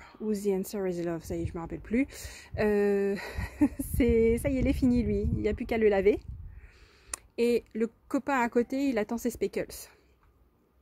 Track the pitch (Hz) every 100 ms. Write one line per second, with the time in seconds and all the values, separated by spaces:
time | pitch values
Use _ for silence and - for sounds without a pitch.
0 | - - 214 202 202 190 190 208 185 175
1 | 170 165 - 170 165 175 165 160 - 233
2 | 277 - - - - - 208 208 202 196
3 | 202 196 - - - - 285 - - -
4 | 233 226 226 233 285 262 247 277 254 247
5 | 208 202 214 - 208 202 233 226 214 196
6 | 196 311 - - - - - - - -
7 | - - _ - 240 233 - 226 226 _
8 | - 277 - 262 233 240 233 269 277 220
9 | 214 233 240 - 190 202 - - - _
10 | _ _ _ _ _ _ _ _